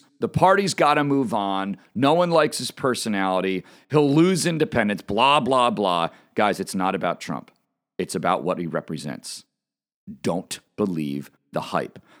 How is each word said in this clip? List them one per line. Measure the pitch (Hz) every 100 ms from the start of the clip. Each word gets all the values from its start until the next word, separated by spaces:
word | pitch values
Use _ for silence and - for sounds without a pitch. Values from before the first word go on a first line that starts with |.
| _ -
the | -
party's | - 180 196 190
gotta | - 147 147
move | 143 139 117
on, | 107 98 95 98 - _
no | 110 135
one | 170 175
likes | 165 151 -
his | 127
personality, | - 135 113 113 101 95 92 95 92 - - -
he'll | 151 143
lose | 147 180 185 175
independence, | 160 156 123 104 98
blah, | - 101 135 147
blah, | 123 131 120
blah." | 104 98 87 82 - _
Guys, | - 104 92
it's | 92
not | 95 95 95
about | 87 76
Trump. | - 67 - _ _ _ _ -
It's | 90 90
about | 90 92
what | 78 90
he | 85
represents. | 76 - 76 71 58 - - _ _ _ _ _ _ - 110
Don't | - 87 - - _ -
believe | 104 82 73 69 69 _ _
the | -
hype. | - 87 58 - _